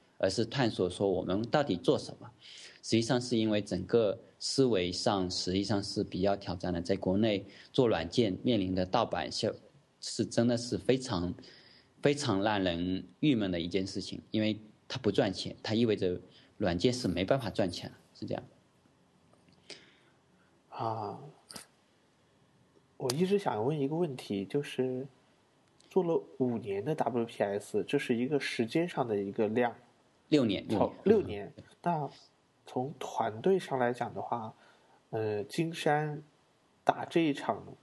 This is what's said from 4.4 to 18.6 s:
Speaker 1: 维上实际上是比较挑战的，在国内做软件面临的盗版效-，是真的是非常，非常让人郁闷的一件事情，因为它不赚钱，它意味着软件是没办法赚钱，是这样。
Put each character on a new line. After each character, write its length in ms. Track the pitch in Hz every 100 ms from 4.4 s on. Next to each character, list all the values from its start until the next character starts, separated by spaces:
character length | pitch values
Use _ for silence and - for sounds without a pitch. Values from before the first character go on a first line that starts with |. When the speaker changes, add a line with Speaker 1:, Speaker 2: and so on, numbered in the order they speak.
| - - 131
Speaker 1:
维 260 | 101 90
上 360 | 92 120 101 90
实 220 | - -
际 120 | 95
上 180 | 98 101
是 220 | 104 107
比 160 | 95 90
较 160 | 101 98
挑 180 | -
战 180 | 90 92
的， 80 | 87
在 160 | 85 95
国 200 | 92 95
内 300 | 113 98 - - -
做 160 | - 120
软 200 | 90 82
件 300 | - 113 92
面 180 | 127 113
临 140 | 92
的 120 | 92 92
盗 180 | 120
版 280 | 107 90 65
效-， 200 | - 107 - - _ _ _
是 240 | - -
真 220 | 104 - 117
的 100 | 120
是 220 | - 98
非 180 | - 131
常， 380 | 127 92 90 - - - - - _ _
非 120 | 143
常 280 | 143 127 98
让 200 | 107 107
人 420 | 90 85 90 92 - _
郁 160 | 151
闷 160 | 120 98
的 80 | 87
一 80 | 87
件 180 | 98 95
事 140 | 101
情， 220 | - - -
因 120 | 107
为 180 | 107 107 - - -
它 120 | -
不 120 | 107
赚 220 | 98 110
钱， 240 | 90 - -
它 120 | -
意 120 | 113 117
味 100 | 98
着 240 | 95 90 - - - -
软 200 | 101 87
件 140 | 127
是 160 | 123 101
没 160 | 87
办 160 | 95 135
法 100 | 110
赚 180 | - 92
钱， 220 | - - - _
是 120 | - 110
这 80 |
样。 100 | 107 - _